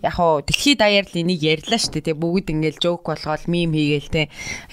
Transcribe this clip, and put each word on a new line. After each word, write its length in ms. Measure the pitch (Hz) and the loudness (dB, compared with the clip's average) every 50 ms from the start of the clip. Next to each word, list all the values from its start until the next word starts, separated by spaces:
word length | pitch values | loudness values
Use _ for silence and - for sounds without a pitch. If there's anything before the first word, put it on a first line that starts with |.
| - | -4
яг 100 | - 151 - | -4 0 2
уу 240 | 175 165 156 143 143 | 4 4 4 2 2
дэлхийд 320 | - 156 - - 285 285 - | 0 -2 0 4 2 4 4
даяар 320 | 214 208 208 202 190 - | 4 4 4 4 2 0
л 80 | - 175 165 | -2 -2 0
энийг 160 | 175 185 160 | 0 0 0
ярьлаа 400 | 147 156 156 151 151 - 220 220 | 2 0 0 0 0 -2 -2 -2
шүү 160 | - - - 156 | -2 -2 -4 -4
дээ. 160 | - 165 156 | -2 -2 -2
Тэ 80 | 147 | -2
бүгд 320 | 165 170 170 196 202 - 156 | -2 0 0 0 0 0 -2
ингээл 240 | 156 156 156 147 - | 0 0 -2 -2 -2
жоок 320 | - 175 175 170 - - | -2 -2 -2 -2 -4 -6
болгоол, 400 | 156 151 - 151 156 151 - - | -6 -6 -4 -6 -6 -4 -2 -2
мим 240 | 170 175 170 165 156 | -2 0 0 0 0
хийгээл 400 | 156 151 147 151 143 - - - | 0 2 2 0 -2 -2 -2 -2
тэ. 160 | 160 151 - - - - - - - - - | -2 -2 -2 -4 -12 -12 -10 -10 -12 -12 -8